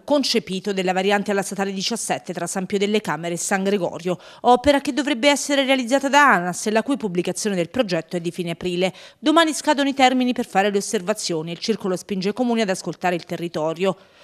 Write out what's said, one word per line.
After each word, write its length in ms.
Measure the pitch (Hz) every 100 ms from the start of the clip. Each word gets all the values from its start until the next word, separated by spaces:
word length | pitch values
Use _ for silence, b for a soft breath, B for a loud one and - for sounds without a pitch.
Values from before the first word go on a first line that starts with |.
| -
concepito, 680 | 285 254 226 - 185 208
della 220 | 190 185
variante 380 | 185 190 202 196
alla 100 | 196
statale 320 | 190 196 196
diciassette 580 | 196 185 226 - 151 -
tra 160 | 180 175
San 180 | 196 185
Pio 120 | 202
delle 240 | 202 214
Camere 320 | 202 151 170
e 40 | 170
San 240 | - 196
Gregorio, 560 | 190 202 170 151 175 175 B B
opera 360 | 240 247 285 277
che 140 | 285
dovrebbe 340 | 262 269 233 285
essere 380 | 277 - 277 262
realizzata 420 | 269 233 269 269
da 240 | 277 277
anas 340 | 196 180 175 220
e 60 |
la 100 | 220
cui 140 | 220 269
pubblicazione 600 | 214 175 175 175 214 190
del 120 | 165
progetto 460 | 240 214 170 - 180
è 60 |
di 100 | 165
fine 200 | 170 170
aprile. 420 | 165 180 175 180 - B B
Domani 340 | 294 320 320
scadono 360 | 285 - 285 277
i 40 |
termini 380 | 269 254 254 247
per 160 | 247 233
fare 240 | 190 208
le 60 | 202
osservazioni 720 | 196 220 180 214 - 165 165
e 60 | 170
il 40 |
Circolo 380 | - 196 196 180
spinge 320 | - 196 185
i 40 |
comuni 280 | 208 247 226
ad 80 | 208
ascoltare 460 | 185 185 156 180 175
il 100 | -
territorio. 720 | 170 170 165 156 165 190 - b b